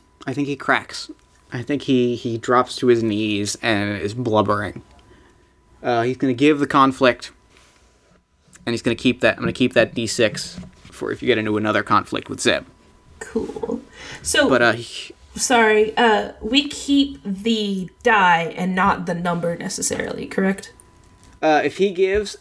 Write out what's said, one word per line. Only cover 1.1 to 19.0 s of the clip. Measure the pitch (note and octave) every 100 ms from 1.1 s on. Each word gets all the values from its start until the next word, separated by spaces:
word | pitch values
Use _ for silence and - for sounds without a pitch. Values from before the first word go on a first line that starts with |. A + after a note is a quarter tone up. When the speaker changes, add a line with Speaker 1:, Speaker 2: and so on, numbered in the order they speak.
| - _ _ _
Speaker 1:
I | B2
think | A#2+ D3
he, | - C3 B2 A#2+
he | A#2+ A2+
drops | A#2+ B2 B2+ -
to | B2+
his | A#2+
knees | A2+ G#2 G#2+ G2+ G#2 -
and | A#2+ G#2 G#2 G2+
is | G#2+
blubbering. | A#2 A#2 G#2+ G#2 G2+ G#2 - - - _ - _ _ _ _ _ _
Uh, | C#3 A#2+
he's | A#2+ B2
gonna | C3+
give | A#2+ D3 D3
the | C#3+
conflict, | D3 C3+ C3 C3 A#2 - _ _ _ _ _ _ _ _ _ _ _ _ - -
and |
he's | A#2
gonna | C3 A#2
keep | C3 A#2+
that, | A#2 -
I'm |
gonna | A#2
keep | - B2
that | A#2+ A2
D | - A2+
six | - A2 - - - - -
for | - - G#2
if | G#2
you | B2
get | A2
into | G#2+ G#2+
another | G#2+ G#2
conflict | G#2 G#2 - A#2+ -
with | F#2+
Zeb. | A#2+ D#2+ - _ _ _ _ -
Speaker 2:
Cool. | - A3+ - - - - - - - -
So, | - D#4 C#4
Speaker 1:
But, | B2+
uh, | A#2
he | A2+ A#2+ - - - - -
Speaker 2:
sorry, | - A#3+ A3 G#3+ A3 -
uh, | A#3 G#3 - -
we | G#3+ C4+ C#4+
keep | - - C#4 C#4 - G3+
the | F#3+ A3+ A3 G#3 F#3+ F#3 _
die | B3 A3 F3+ E3+ E3 -
and | F3+
not | F#3 G3 -